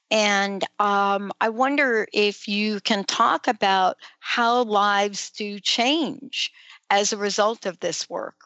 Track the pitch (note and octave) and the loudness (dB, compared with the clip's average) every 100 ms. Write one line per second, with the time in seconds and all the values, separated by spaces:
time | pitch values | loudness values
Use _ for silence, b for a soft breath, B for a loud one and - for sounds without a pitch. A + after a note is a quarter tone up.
0 | - G#3+ G#3 G3+ G3 G3 - - G#3 G3+ | -2 2 2 2 0 -4 -6 -2 2 2
1 | G3 G3+ G3+ - A3+ A3 C4 C#4+ C4+ A3 | 2 0 -2 -2 -2 0 0 2 2 0
2 | G3 G#3 G#3 G3 - G3+ G#3+ G#3 - G3+ | 0 0 0 -2 -4 -2 -2 -2 -2 -2
3 | F#3+ - A#3+ D#4+ - A3 G3 F#3+ F#3 - | 0 2 2 2 0 0 2 4 2 0
4 | B B - - A#3 A#3+ A3+ G#3 G3+ G3+ | B B -6 0 2 2 2 2 2 2
5 | G#3 G3 - - G#3 G3+ - - A#3+ D#4 | 0 -4 -12 -10 -10 -6 -2 0 2 0
6 | A#3 - - - - B B B - G3+ | -2 -6 -10 -6 -6 B B B -2 0
7 | G3+ G#3+ G3+ F#3+ G#3 A3+ G3 E3+ E3+ D#3 | 0 -2 -2 0 0 0 -8 -6 -6 -6
8 | - F#3 - - | -8 -8 -10 -12